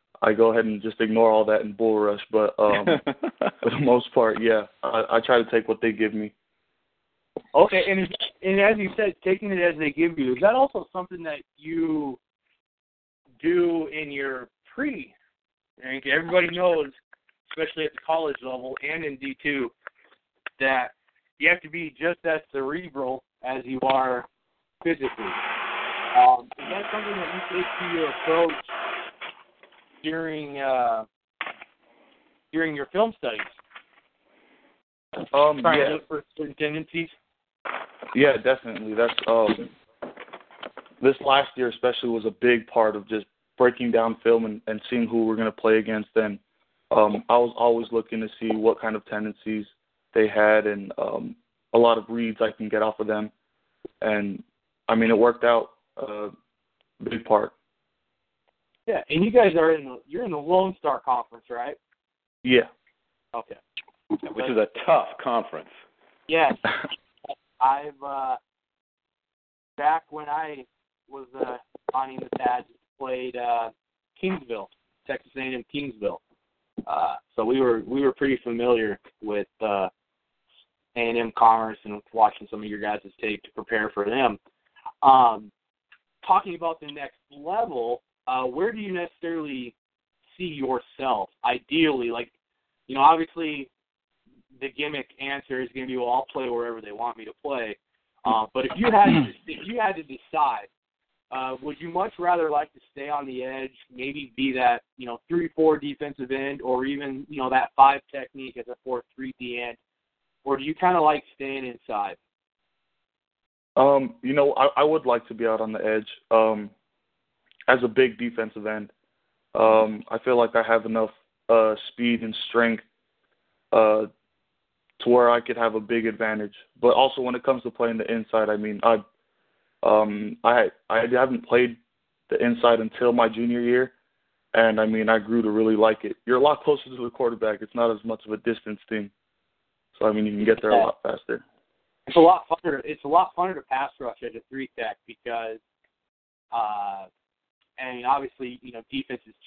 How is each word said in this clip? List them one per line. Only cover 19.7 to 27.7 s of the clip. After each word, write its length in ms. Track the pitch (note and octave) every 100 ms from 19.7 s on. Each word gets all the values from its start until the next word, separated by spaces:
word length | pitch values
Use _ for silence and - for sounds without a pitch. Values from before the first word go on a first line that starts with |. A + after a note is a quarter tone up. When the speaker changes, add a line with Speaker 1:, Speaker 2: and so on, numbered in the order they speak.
| _ - _ _ _ _ _ - -
Speaker 3:
that 300 | C3+ C3 B2 _ _ _ _ -
you 100 | D#3
have 120 | F3+
to 80 | D#3
be 220 | E3+ D#3+
just 280 | A#2+ E3 E3+ E3
as 160 | D#3 _
cerebral 720 | C#3 C3+ D#3+ F3 C#3 C3 C3 _ _
as 200 | B2+ C3
you 160 | B2 C3
are 460 | C3 C3+ C3 B2 - _ _ _ _ _
physically. 240 | E3 C#3+ C3 - G2 - - - - - - - - B2+
Um, 280 | B2 F#5+ - -
is 80 | -
that 120 | F#3+ G3+
something 220 | G#3+ G#3
that 200 | F#3+ E3+ F#3
you 220 | - F#3
take 100 | F3+